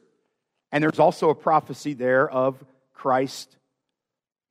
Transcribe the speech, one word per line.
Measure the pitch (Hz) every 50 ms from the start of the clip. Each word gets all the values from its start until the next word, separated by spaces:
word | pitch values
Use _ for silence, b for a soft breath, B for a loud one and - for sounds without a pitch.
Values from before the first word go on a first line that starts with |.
| _ _ _ _ _ _ _ _ _ _ _ _ _ -
and | - 147
there's | 156 156 151 -
also | 151 175 165 - 175 160
a | 139
prophecy | - - 175 160 151 - - 139 - - 147 147
there | 117 123 127 131 131 143 151
of | 131 131 131 135 131 131 143 _ _ _ _ _
Christ, | _ - - 139 127 131 139 131 - - - _ _ _ _ _ _ _ _ _ _ _ _ _ _ _ _ _ _ _ _ -